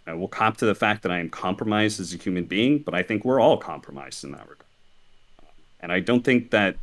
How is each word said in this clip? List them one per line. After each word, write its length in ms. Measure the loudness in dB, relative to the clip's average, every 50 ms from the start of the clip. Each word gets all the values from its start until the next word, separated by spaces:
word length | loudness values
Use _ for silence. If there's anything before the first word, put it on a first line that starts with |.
| -14
I 80 | -12 -10
will 120 | -8 -8
cop 300 | -8 -2 2 2 2 2
to 80 | 2 2
the 100 | 2 2
fact 280 | 2 2 0 0 0 -2
that 100 | -2 -2
I 60 | -2
am 100 | -4 -6
compromised 720 | -8 -6 -4 -4 -4 -2 -2 0 2 2 2 2 0 -2
as 140 | -8 -8 -8
a 20 |
human 280 | -8 -6 -4 -2 -2 -2
being, 340 | -2 0 0 2 2 2 2
but 160 | 0 -2 -4
I 80 | -2 -2
think 240 | -2 -2 -2 0
we're 140 | 2 4 6
all 180 | 6 6 4 4
compromised 680 | 0 -8 -12 -12 -12 -16 -16 -16 -14 -14 -16 -14 -14
in 80 | -14 -14
that 80 | -16
regard. 160 | -18 -20 -20 _ -20 _ _ _ _ -20 -20 -20 -20 -20 -20 -20 -20 _ -20 -20 -20 -20 -20 -20 -20 _ -20 -14 -6
And 100 | -2 -2
I 80 | 0
don't 220 | 2 2 2 2 4
think 280 | 4 2 2 2 2
that, 260 | 2 2 2 2 0 -4